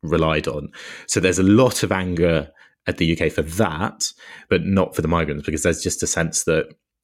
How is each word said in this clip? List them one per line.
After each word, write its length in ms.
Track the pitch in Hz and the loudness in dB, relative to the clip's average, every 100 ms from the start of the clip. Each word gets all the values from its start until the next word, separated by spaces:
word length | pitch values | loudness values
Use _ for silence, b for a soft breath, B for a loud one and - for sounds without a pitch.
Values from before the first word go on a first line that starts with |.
relied 420 | 80 80 80 78 76 | -2 0 2 0 -2
on. 240 | 73 71 B B B - | -6 -10 B B B -4
So 100 | - | 0
there's 220 | 92 90 | 2 4
a 20 | |
lot 400 | 95 104 127 - | 6 6 6 2
of 80 | 101 | -2
anger 640 | 95 92 85 87 80 69 b b _ - | -2 -2 0 2 2 -2 b b _ -8
at 120 | - | -2
the 80 | 82 | 0
U 100 | 82 | 2
K 140 | 80 | 0
for 120 | - | -2
that, 680 | 80 85 104 80 101 - - B B B - | -4 -2 -2 -2 -6 -6 -10 B B B -2
but 160 | 90 | -2
not 300 | 82 98 90 | 2 2 2
for 80 | - | -2
the 60 | 80 | 0
migrants, 360 | 85 78 73 | 0 0 -4
because 200 | 76 78 | -6 -2
there's 180 | 87 82 | 0 0
just 220 | - - | -2 -4
a 20 | - | -4
sense 380 | - 82 - | -2 -2 -2
that 240 | - 80 - - _ _ | 0 0 -2 -10 _ _